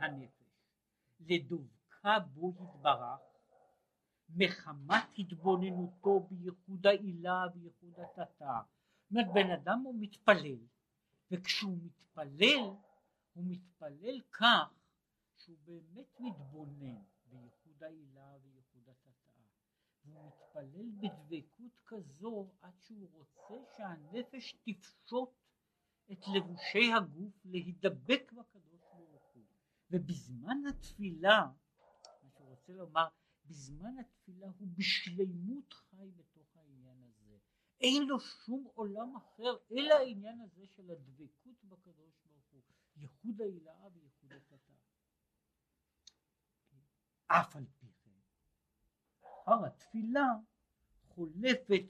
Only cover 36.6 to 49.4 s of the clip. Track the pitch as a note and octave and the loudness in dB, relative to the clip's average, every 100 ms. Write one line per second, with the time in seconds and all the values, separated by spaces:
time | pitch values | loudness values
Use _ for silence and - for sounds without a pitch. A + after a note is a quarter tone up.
36.6 | D3+ C3+ B2+ B2+ B2 G#2+ G#2 G#2 _ _ | -20 -20 -20 -20 -20 _ _ -20 _ _
37.6 | _ _ B3+ C#4 C#4 C4+ - - - C4 | _ _ 4 4 2 0 -4 -14 -8 -8
38.6 | B3+ - G#3 G3+ A#3+ C4 - - A#3+ B3 | -8 -8 -6 -6 -10 -12 -18 -6 -4 -4
39.6 | - A#3 D4 D4+ C4 G3+ G#3 A#3 A3 E3+ | -4 0 6 6 6 -4 -12 -14 -16 -20
40.6 | F#3+ - F#3 E3 C3+ C3+ D3 _ B3 B3 | -20 -20 -16 -16 -16 -20 -20 _ -20 -20
41.6 | G3 F#3 F#3 D3+ D#3+ D3+ _ D3 _ C#3 | -20 -20 -20 -20 _ _ _ _ _ -20
42.6 | _ _ _ - C#3+ - A3 G#3 G#3+ F3 | _ _ _ -20 -20 -14 -10 -6 -8 -8
43.6 | D#3+ E3 G3 F3 C#3+ _ C#3 C#3 _ C3+ | -16 -20 -20 -20 -20 _ -20 -20 _ -20
44.6 | _ C3+ _ _ _ _ _ _ _ _ | _ _ _ _ _ _ _ _ _ _
45.6 | _ _ _ _ - - _ _ _ _ | _ _ _ _ -20 -20 _ _ _ _
46.6 | _ _ _ _ _ _ - E3 E3 D3+ | _ _ _ _ _ _ 2 4 4 -4
47.6 | C3+ _ A#2+ _ _ G2 _ _ _ _ | -16 _ -20 _ _ _ _ _ _ _
48.6 | _ _ _ _ _ _ - - | _ _ _ _ _ _ -20 -4